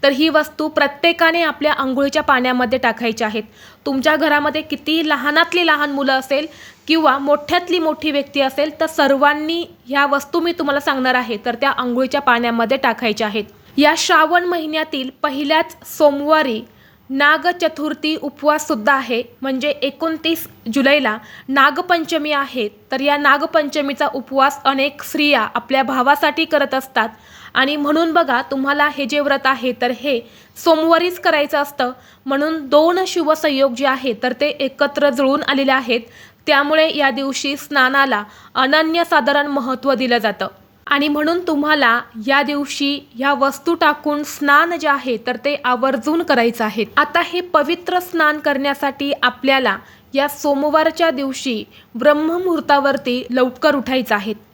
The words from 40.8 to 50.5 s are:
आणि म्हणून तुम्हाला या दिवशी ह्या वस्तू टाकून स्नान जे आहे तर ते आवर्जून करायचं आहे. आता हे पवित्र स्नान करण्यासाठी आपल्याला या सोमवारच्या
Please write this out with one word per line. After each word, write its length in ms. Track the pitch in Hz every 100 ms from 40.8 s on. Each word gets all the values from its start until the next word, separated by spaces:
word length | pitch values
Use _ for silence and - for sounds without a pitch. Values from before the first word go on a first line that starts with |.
| -
आणि 220 | 285 294
म्हणून 300 | 294 302 349 359
तुम्हाला 540 | 294 294 302 254 233 - 226 214
या 140 | 277
दिवशी 560 | 285 285 277 - 277 285 -
ह्या 220 | 226 269
वस्तू 400 | 277 277 269 -
टाकून 480 | 339 311 294 302 294
स्नान 520 | 294 - 285 285 339 339
जे 100 | 302
आहे 280 | 277 254 220 226
तर 100 | 247
ते 180 | 285 294
आवर्जून 580 | 247 247 262 262 254 330
करायचं 420 | 330 269 233 233
आहे. 200 | 214 208 214 -
आता 240 | 294 339
हे 180 | 339 349
पवित्र 560 | 359 294 285 349 359 359
स्नान 380 | 359 330 302 302
करण्यासाठी 760 | 294 277 277 277 277 269 285 285
आपल्याला 540 | 247 247 269 269 240 190 - - _
या 140 | 269 285
सोमवारच्या 800 | 285 302